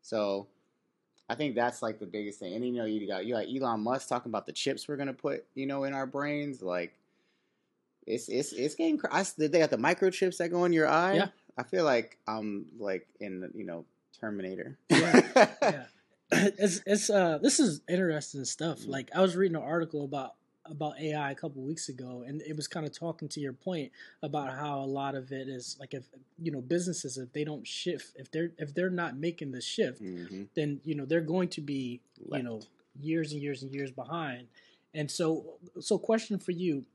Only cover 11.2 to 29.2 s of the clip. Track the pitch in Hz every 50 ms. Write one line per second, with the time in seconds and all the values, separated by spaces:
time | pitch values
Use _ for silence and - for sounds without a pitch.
11.2 | 196 185 - _ _ - - - 123 - - 185 165 151 131 117 113 - - _
12.2 | _ - 110 110 107 107 101 101 - - 78 117 104 101 95 90 - _ _ _
13.2 | 107 101 92 92 92 - - 107 101 90 85 85 - _ _ _ _ _ - -
14.2 | - 110 104 101 92 92 95 90 - - 135 _ _ _ 170 165 160 170 160 -
15.2 | - - - 254 214 - - - 294 226 160 143 127 - _ _ _ _ _ _
16.2 | _ _ - - 190 202 196 - 196 202 175 196 - 190 208 208 208 - 208 196
17.2 | 185 170 160 143 180 277 - - 294 202 151 - _ - 175 180 190 170 156 151
18.2 | 135 - - 139 131 - - - 151 165 147 - - - 135 135 127 - - -
19.2 | 190 190 165 180 196 185 165 156 - 135 165 170 165 156 - 147 143 135 143 139
20.2 | 131 120 - _ _ _ _ _ _ - 160 147 156 151 151 - 151 156 151 151
21.2 | 147 139 139 135 - 156 139 135 131 139 160 160 - - 131 127 131 123 127 123
22.2 | 120 127 139 156 - 151 156 151 147 - - 175 156 143 - - 170 165 156 -
23.2 | 160 143 - 156 143 135 127 - _ 190 185 165 139 127 _ - - - - _
24.2 | - 143 139 147 139 131 131 131 147 147 143 139 139 135 135 139 139 139 135 135
25.2 | 131 127 135 135 135 131 135 123 120 - - - 139 131 - 135 123 _ - -
26.2 | - _ _ - 165 165 147 135 123 127 165 175 180 185 165 - - 139 123 135
27.2 | 127 123 _ 147 151 156 151 143 - - - - - 180 170 135 - - _ -
28.2 | 131 - - 160 170 170 165 - 156 143 143 175 180 185 185 175 170 160 120 135